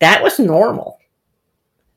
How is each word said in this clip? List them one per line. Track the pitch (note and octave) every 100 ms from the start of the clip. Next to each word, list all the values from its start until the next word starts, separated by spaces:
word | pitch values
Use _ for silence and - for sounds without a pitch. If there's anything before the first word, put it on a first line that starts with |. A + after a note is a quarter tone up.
that | E3 G3+
was | - E4
normal. | G3+ D#3+ A3 - - - _ _ _ _ _ _ _ _ _